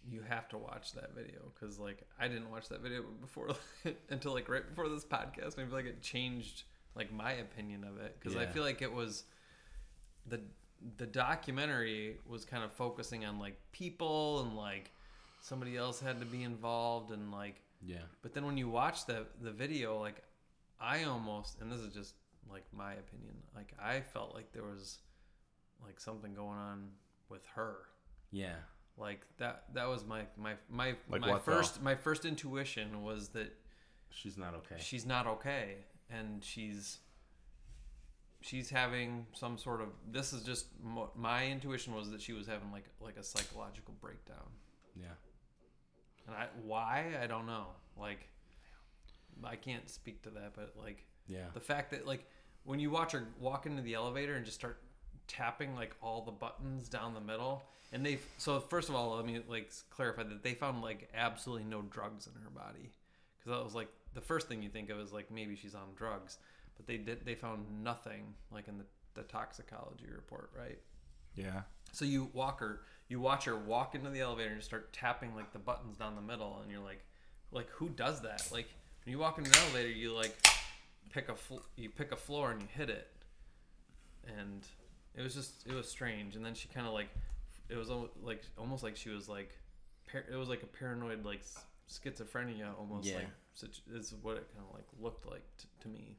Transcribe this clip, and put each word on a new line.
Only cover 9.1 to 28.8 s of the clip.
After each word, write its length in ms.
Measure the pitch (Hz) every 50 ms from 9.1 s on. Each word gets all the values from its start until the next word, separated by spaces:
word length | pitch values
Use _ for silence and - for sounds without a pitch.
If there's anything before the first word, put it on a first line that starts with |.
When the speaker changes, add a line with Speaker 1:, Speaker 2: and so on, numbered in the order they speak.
| 104 - - - - - - - - - - - - - - - - - - - - - -
Speaker 1:
the, 180 | 120 117 113 104 101 - - - - - - - 117 110
the 80 | - 123
documentary 1120 | 113 107 131 123 127 160 160 - 143 131 135 147 151 139 123 117 113 110 107 107 107 110 - -
was 200 | - 120 113 101
kind 180 | - 127 120 113
of 100 | 104 -
focusing 520 | - - - - - 113 - 120 113 107
on, 120 | 104 104
like, 340 | 104 101 101 98 - - -
people 680 | - - 180 170 165 - 170 160 156 151 151 151 147 143
and, 140 | 127 117 107
like, 360 | 107 104 101 98 98 92 - - - - - - - - - - -
somebody 360 | - - 135 131 127 123 123
else 220 | 123 120 127 120 -
had 200 | 135 131 127 120
to 60 | 120
be 160 | 117 120 123 123
involved 680 | 120 117 110 113 117 117 117 117 120 117 117 110 107
and, 200 | 110 104 104 104
like, 300 | 101 101 101 101 98 - - - - -
Speaker 2:
Yeah. 240 | 92 90 87 85 85 80 - -
Speaker 1:
but 120 | - 117 -
then 120 | 139 143
when 120 | 143 143
you 120 | 135 127 120
watch 360 | 113 117 123 - - - -
the, 220 | - 117 113 110 - - -
the 120 | 117 113
video, 480 | 104 104 127 143 156 143 120 110 110 107
like, 240 | 107 104 101 - - - - - - - - _ - - - -
I 240 | 113 117 139 156 165
almost, 560 | 151 131 117 113 107 104 104 101 - - -
and 120 | 117 113
this 100 | 120 120
is 120 | 113 104 98
just, 220 | 104 98 - - - - - - - -
like, 240 | 113 98 95 95 - -
my 200 | 104 101 101 101
opinion, 480 | 101 98 - 110 - 113 110 - - - - -
like, 180 | 107 101 - - -
I 220 | 101 107 123 135
felt 320 | 131 - - 113 113 - -
like 160 | 113 113 -
there 120 | - 113 110
was, 360 | 104 101 98 98 95 - - - - - - - - - - - - _ - - - - - 123
like, 160 | 104 95 -
something 340 | - 107 110 110 104 104 101
going 240 | 101 104 104 104
on 380 | 104 101 101 101 98 101 98 98 - - - - _ _ -
with 160 | 101 95 -
her. 400 | - - - 110 110 95 95 92 - - - _ - - - - -
Speaker 2:
Yeah. 280 | - 98 95 92 85 82 80 - - -